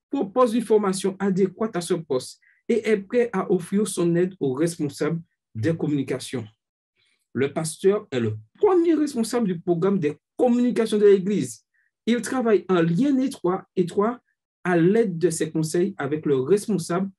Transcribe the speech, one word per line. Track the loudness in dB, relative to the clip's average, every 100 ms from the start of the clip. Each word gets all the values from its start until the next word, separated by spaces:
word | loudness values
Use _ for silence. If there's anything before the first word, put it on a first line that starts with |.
| _
propose | -6 -2 2 2
une | 2
formation | 2 2 2 -2 -4 -4
adéquate | -2 0 0 -2 -6
à | -4
ce | -4
poste | -4 -2 -4 -6 -18 _ _ -2
et | -2 0
est | -2
prêt | 0 -2 0
à | -2 -2
offrir | -2 0 -2 -2
son | -2 0
aide | 2 0 -2
aux | -4
responsables | -2 -2 -2 -6 -4 -4 -4 -8 _ _
des | -6 -4 -2
communications. | -2 -2 -4 -6 -8 -10 -10 _ _ _ _ _ _ _ _
Le | -4 -2
pasteur | -2 -8 0 0 0 -2
est | -4
le | -4 -6 -12
premier | 0 2 4 4
responsable | 2 0 -2 -2 -2 -2
du | -2
programme | -2 0 2 2
des | -2 -4 _ 0
communications | 2 2 2 0 0 4
de | 6
l'Église. | 6 2 -2 -4 -10 _ _ _ _ -2
Il | 0
travaille | 0 -2 2 2 2
en | 2
lien | 2 2 2 2
étroit, | 0 -2 -2 -2 -4 -4
étroit | -2 0 0 -2 _ _ _ _
à | 0 4
l'aide | 4 4 2 0
de | 0
ses | 0 -4
conseils | -2 -2 0 -2 -2
avec | -4 -2
le | 0 0
responsable | 2 0 0 -4 -2 -4 -4